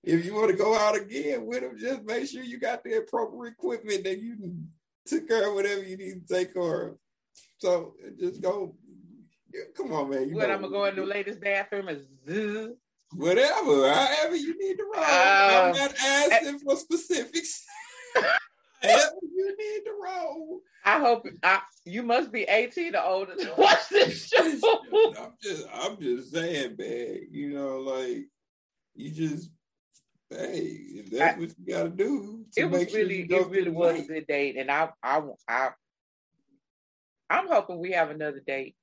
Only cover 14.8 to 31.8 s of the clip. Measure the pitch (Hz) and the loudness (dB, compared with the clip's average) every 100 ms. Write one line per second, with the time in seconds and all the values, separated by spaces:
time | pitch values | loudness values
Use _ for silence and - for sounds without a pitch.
14.8 | 403 427 320 180 190 196 196 190 180 180 | -6 -2 4 6 6 8 8 8 6 4
15.8 | 277 277 269 277 294 226 277 285 285 269 | 0 0 2 4 6 4 2 -6 -2 -2
16.8 | - 330 - 320 247 330 - - - 831 | 0 -4 -2 -4 -2 -6 -6 -10 -12 -20
17.8 | 906 508 508 480 - 679 - _ _ _ | -18 -20 -2 0 2 0 -2 _ _ _
18.8 | - 698 427 370 339 359 392 403 427 427 | 6 8 6 0 -8 -4 -4 -4 -6 -6
19.8 | 415 415 370 370 320 330 311 370 _ _ | -8 -10 -8 -6 -8 -8 -12 -14 _ _
20.8 | 202 220 269 233 220 175 180 190 - _ | 0 4 4 2 0 -2 2 2 0 _
21.8 | - 202 240 240 262 220 - 208 240 359 | -12 -8 0 0 0 -4 2 2 2 -4
22.8 | 339 196 180 269 196 - 339 - 381 - | -4 -2 0 -2 -4 -6 -6 4 6 6
23.8 | - 403 494 - - 453 320 285 453 - | 4 4 4 2 2 4 4 4 4 4
24.8 | - 415 440 - - _ 208 165 131 - | 2 4 4 4 -14 _ -10 -8 -8 -6
25.8 | 180 208 143 123 123 156 170 156 127 104 | -6 -6 -4 -4 -4 -6 -2 -4 -4 -6
26.8 | 104 120 117 - - 143 143 143 139 131 | -8 -6 -6 -10 -10 -10 -8 -6 -6 -6
27.8 | 135 131 127 117 - _ _ _ _ _ | -6 -6 -4 -6 -8 _ _ _ _ _
28.8 | _ - 147 156 160 151 175 _ _ _ | _ -16 -12 -4 -4 -4 -10 _ _ _
29.8 | _ _ _ _ _ - - - - - | _ _ _ _ _ -10 -8 -6 -8 -10
30.8 | - - 196 113 165 - 165 - 180 170 | -16 -16 -8 0 2 2 -8 -10 -6 -4